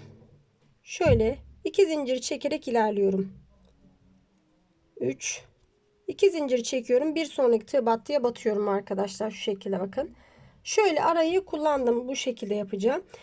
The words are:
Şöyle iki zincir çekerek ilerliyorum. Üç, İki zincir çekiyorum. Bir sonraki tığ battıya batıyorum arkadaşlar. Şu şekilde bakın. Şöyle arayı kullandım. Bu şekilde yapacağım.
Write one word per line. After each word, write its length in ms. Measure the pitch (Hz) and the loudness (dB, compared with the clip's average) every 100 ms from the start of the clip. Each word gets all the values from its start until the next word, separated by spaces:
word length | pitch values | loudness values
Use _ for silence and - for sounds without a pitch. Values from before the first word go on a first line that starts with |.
| - - - _ _ _ _ _ | -8 -20 -20 _ _ _ _ _
Şöyle 540 | - - 330 233 220 277 - - | -18 0 4 4 2 -2 -12 -10
iki 220 | - 403 349 | -2 2 2
zincir 360 | 302 254 254 | 2 -2 -4
çekerek 460 | - 294 285 302 262 | -4 -4 -2 -4 0
ilerliyorum. 640 | 233 214 202 196 190 196 - - _ _ _ _ _ _ _ _ _ _ _ _ _ _ - | 2 2 2 2 0 -4 -10 -20 _ _ _ _ _ _ _ _ _ _ _ _ _ _ -6
Üç, 420 | 123 135 - - - _ _ _ _ _ - | -4 -4 -8 -10 -14 _ _ _ _ _ -12
İki 220 | - 392 | 2 2
zincir 340 | 330 277 247 | 2 0 -2
çekiyorum. 520 | 233 262 247 247 311 311 | 0 -4 0 2 2 -2
Bir 100 | 294 | -4
sonraki 400 | - 247 226 - | 0 2 2 0
tığ 200 | 277 226 | 0 0
battıya 380 | 226 - 285 | 0 0 -2
batıyorum 460 | 240 233 226 208 202 | 0 -2 -2 0 0
arkadaşlar. 640 | 196 202 196 202 - 220 | -2 -2 -4 -4 -4 -8
Şu 60 | - | -4
şekilde 420 | - 196 202 185 | -6 -6 -4 -4
bakın. 360 | 196 254 330 - _ - - _ | -4 -6 -6 -10 _ -20 -20 _
Şöyle 400 | - - 403 302 | -2 2 4 4
arayı 420 | - 330 320 370 381 | 2 2 2 0 -2
kullandım. 640 | 311 302 277 240 240 247 | -2 0 2 2 0 -2
Bu 80 | 269 | -4
şekilde 400 | 262 240 202 208 | -4 -6 -4 -4
yapacağım. 480 | 196 196 226 320 - - | -4 -2 0 0 -4 -18